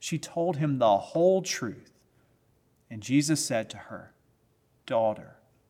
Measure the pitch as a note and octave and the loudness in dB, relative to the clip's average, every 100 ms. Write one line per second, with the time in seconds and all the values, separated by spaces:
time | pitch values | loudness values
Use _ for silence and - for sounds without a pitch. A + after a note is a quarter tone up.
0 | - D#3 - E3+ F3 D3 D3+ C3 A2+ G2 | -8 -8 -6 -4 -2 0 0 4 4 4
1 | - D#3+ F#3 F#3+ F#3+ - A2 - - _ | 2 2 4 4 0 -6 -8 -10 -18 _
2 | _ _ _ _ _ _ _ _ - A2 | _ _ _ _ _ _ _ _ -18 -12
3 | A2+ C#3+ D3 D3 - A#2 G#2+ G#2+ - F#2 | 0 2 2 0 -2 -4 -4 -12 -16 -18
4 | - _ _ _ _ _ _ _ - A#2 | -18 _ _ _ _ _ _ _ -2 0
5 | A2 G2 - - _ _ | 2 -2 -10 -20 _ _